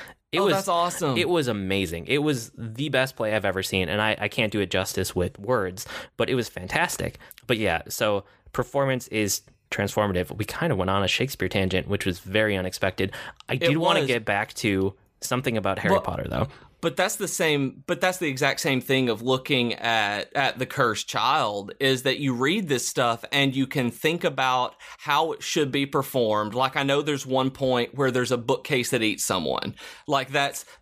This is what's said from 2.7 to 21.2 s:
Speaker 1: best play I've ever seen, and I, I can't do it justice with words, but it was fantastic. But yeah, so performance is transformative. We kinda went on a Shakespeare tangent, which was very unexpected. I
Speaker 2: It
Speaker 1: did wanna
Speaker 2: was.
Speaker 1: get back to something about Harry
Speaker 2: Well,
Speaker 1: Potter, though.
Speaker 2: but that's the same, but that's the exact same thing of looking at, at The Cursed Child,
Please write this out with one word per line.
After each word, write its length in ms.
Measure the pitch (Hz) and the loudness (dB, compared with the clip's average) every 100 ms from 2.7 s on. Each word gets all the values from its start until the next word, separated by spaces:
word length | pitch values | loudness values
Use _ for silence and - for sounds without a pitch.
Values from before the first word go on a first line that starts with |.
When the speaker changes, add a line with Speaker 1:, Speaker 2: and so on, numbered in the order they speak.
| 113 151 | -6 -2
Speaker 1:
best 260 | 131 131 - | 0 0 -2
play 180 | 107 | 0
I've 120 | 107 98 | 0 0
ever 180 | 92 | 0
seen, 260 | 92 95 87 | 0 0 0
and 100 | 104 | 0
I, 140 | 110 104 | 0 0
I 80 | 104 | -2
can't 240 | - 107 | -2 0
do 80 | 107 | 0
it 100 | 95 | 0
justice 460 | 95 90 - 92 92 | 0 -2 -2 -2 -2
with 240 | 90 - | -2 -4
words, 480 | 101 123 92 92 - - - - | -2 -2 -2 -6 -12 -12 -8 -2
but 120 | 113 | 0
it 60 | 127 | 0
was 140 | 110 | -2
fantastic. 680 | - 90 156 165 - 87 - - - - | -6 -4 0 0 -2 -6 -8 -16 -12 -2
But 100 | 117 | 0
yeah, 240 | 101 80 - | 2 0 -2
so 380 | - 107 101 - _ - | -2 0 0 -2 _ -6
performance 560 | - 120 139 135 127 - | -4 -2 0 0 0 -2
is 340 | 110 104 - - _ _ | 0 0 -2 -6 _ _
transformative. 640 | - 101 - 104 90 90 - | -4 0 2 2 2 -2 -4
We 80 | 107 | -6
kinda 300 | - 170 101 | -2 0 0
went 140 | 92 | 2
on 140 | 98 | 2
a 40 | 95 | 2
Shakespeare 400 | - 131 - 95 | 0 -2 -2 -2
tangent, 380 | 104 92 92 - | 0 2 0 0
which 160 | 101 98 | -2 -2
was 140 | 87 | -4
very 360 | 92 104 107 98 | -2 2 2 2
unexpected. 560 | 92 - 95 - 95 - - - - | -2 -2 -2 0 -2 -4 -14 -12 -4
I 60 | 135 | 0
Speaker 2:
It 40 | |
Speaker 1:
did 180 | 170 151 | 2 2
wanna 220 | 175 170 | 4 4
Speaker 2:
was. 80 | 135 | 2
Speaker 1:
get 160 | 120 | 0
back 300 | 107 101 107 - | 0 0 -2 -2
to 380 | 110 98 95 - _ _ | 0 2 2 -2 _ _
something 380 | - 127 131 113 | -4 -2 0 0
about 220 | 95 95 | 0 0
Harry 140 | - 196 | 2 2
Speaker 2:
Well, 60 | |
Speaker 1:
Potter, 240 | - - - | 2 -4 -4
though. 180 | 65 - - - _ | -2 -2 -6 -20 _
Speaker 2:
but 160 | 165 - | -4 0
that's 220 | 190 - | 0 -2
the 100 | 180 | -4
same, 560 | - 160 147 135 - - | 0 2 2 0 -4 -4
but 140 | 175 | 0
that's 180 | 185 180 | 0 0
the 100 | 160 | -2
exact 320 | 131 139 135 | 0 0 0
same 180 | 156 131 | 0 0
thing 300 | - 131 127 | 2 2 2
of 120 | 107 | 0
looking 500 | 120 127 131 135 120 | 0 0 2 0 0
at, 600 | 101 117 113 104 101 - | 0 0 2 2 -2 -4
at 240 | - 135 - | 0 0 0
The 60 | 127 | -4
Cursed 440 | - 123 104 - | 0 0 0 -4
Child, 640 | 113 | 0